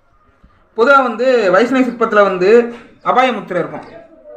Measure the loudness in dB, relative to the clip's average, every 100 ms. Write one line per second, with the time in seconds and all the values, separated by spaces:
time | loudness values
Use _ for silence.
0 | _ _ _ _ _ _ _ -2 2 2
1 | 2 -2 0 0 2 2 2 0 -2 -2
2 | -2 0 0 0 2 2 2 -6 -20 _
3 | -4 0 0 -4 -8 -8 -8 -12 -18 -20
4 | -20 -20 -20